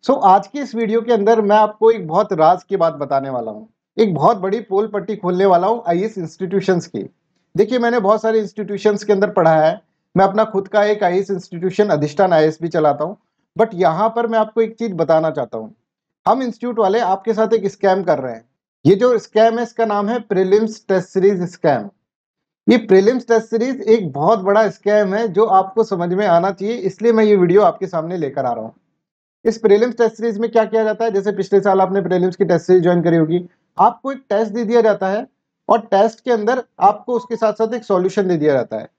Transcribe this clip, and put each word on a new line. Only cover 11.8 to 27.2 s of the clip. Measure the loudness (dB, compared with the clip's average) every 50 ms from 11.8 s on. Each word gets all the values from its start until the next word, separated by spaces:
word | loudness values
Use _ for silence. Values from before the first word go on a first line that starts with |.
| 0 0
अधिष्ठान | 0 -2 -2 -4 0 0 0 2 4
आईएएस | 2 2 2 0 _
भी | -8 -4
चलाता | -2 0 0 0 0 0 -4
हूँ, | -8 -8 _ _ _ _ _ _ _ _
but | -2 -2 -2 0
यहाँ | 0 0 0 0 0 -2 -2 -2
पर | -4 -4 -2
मैं | -2 -2
आपको | -2 -2 _ -2
एक | -2 -2 -4
चीज | _ -8 -8 -4
बताना | -4 0 2 2 2 2 0
चाहता | -4 -6 -8 -8 -8 -12
हूँ। | -12 -12 _ _ _ _ _ _ _ _ _ _ _
हम | 0 0 0 -2
इंस्टीट्यूट | -8 -8 _ -8 -8 -2 -2
वाले | 0 0 0 0
आपके | 0 -2 -4 -4 -2 -6 -2
साथ | -2 0 0 0
एक | -2 -2 -4
scam | -8 _ 0 0 0 0 0
कर | -2 -2 -2
रहे | -2 -8 -10
हैं। | -12 _ _ _ _ _ _ _ _ _
ये | 2 4
जो | 4 4 2 0 0
scam | -4 -2 _ 2 2 4 2 0
है, | -6
इसका | -6 -4 -4 -2
नाम | -2 -2 -2 -2 -2
है | -4 -6
prelims | -4 _ -2 -2 2 2 2 2 2 0 -6 -10 _ -2
test | -2 -2 -2 -2
series | -4 0 2 2 2 0 -4 -8
scam। | -10 -2 0 0 0 0 -4 -10 _ _ _ _ _ _ _ _ _ _ _ _ _ _ _ 2
ये | 2 2
prelims | 4 4 4 4 6 4 0 0 -2 0
test | 0 0 0 -2
series | -4 -2 -2 -2 -4 -6 2 2
एक | 2 2 2 -4
बहुत | -6 -2 0 2 0 2
बड़ा | 0 0 2 2 2 0
scam | -4 _ _ 0 0 2 0 0 -2
है | -4 -4 -2
जो | 0 0 2 4
आपको | 4 2 2 2 -2 -2 -2
समझ | -2 -2 -4 -4 -4 -2
में | -2 0 2
आना | 2 2 2 0
चाहिए, | -4 -4 -6 -6 -6
इसलिए | -4 -6 -6 -6 _ 0 2
मैं | 2 4